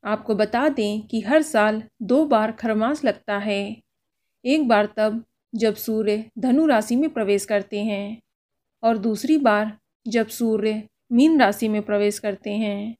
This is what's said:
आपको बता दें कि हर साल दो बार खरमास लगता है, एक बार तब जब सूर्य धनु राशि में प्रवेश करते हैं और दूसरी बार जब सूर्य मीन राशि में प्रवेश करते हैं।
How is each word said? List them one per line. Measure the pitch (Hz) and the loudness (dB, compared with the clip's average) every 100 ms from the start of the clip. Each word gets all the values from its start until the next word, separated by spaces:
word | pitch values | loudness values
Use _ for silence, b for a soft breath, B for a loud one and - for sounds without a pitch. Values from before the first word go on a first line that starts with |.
आपको | - 320 - | -4 -6 -2
बता | 208 214 233 294 | 0 0 2 0
दें | 269 208 214 | 0 -2 -4
कि | 214 226 | -4 -6
हर | 196 302 | 2 2
साल | 302 226 214 220 220 _ | 2 2 2 0 -8 _
दो | 202 254 302 | 0 2 4
बार | 226 220 | 2 0
खरमास | 220 233 214 226 302 | -4 -2 0 0 0
लगता | 262 - - 202 | -2 -4 -4 -4
है, | 208 202 202 226 _ _ _ _ _ _ | -2 -4 -4 -10 _ _ _ _ _ _
एक | 247 311 262 | -2 0 4
बार | 220 208 - | 2 2 0
तब | 214 220 - _ _ | -2 -2 -10 _ _
जब | 226 220 214 | -2 -2 -2
सूर्य | - 220 214 214 220 - | -4 -2 0 -2 -6 -4
धनु | 254 262 320 | 2 4 4
राशि | 233 220 240 | 2 2 0
में | 311 | 0
प्रवेश | 277 202 202 | -2 0 0
करते | 196 208 202 208 | 0 -4 -2 -6
हैं | 214 202 202 226 _ _ _ _ _ _ | -4 -4 -8 -12 _ _ _ _ _ _
और | 226 226 | -2 0
दूसरी | 214 214 254 311 | -2 -4 0 2
बार | 247 208 214 214 _ _ - | 4 2 -2 -8 _ _ -4
जब | 233 220 | -2 -2
सूर्य | - 233 220 214 214 214 _ _ | -2 -2 0 0 -4 -8 _ _
मीन | 240 302 311 | 4 4 6
राशि | 214 202 220 | 4 2 -2
में | 214 | -2
प्रवेश | 208 208 208 208 | -2 0 0 -2
करते | 214 196 214 | -8 -8 -6
हैं। | 208 214 202 214 233 | -4 -4 -4 -8 -12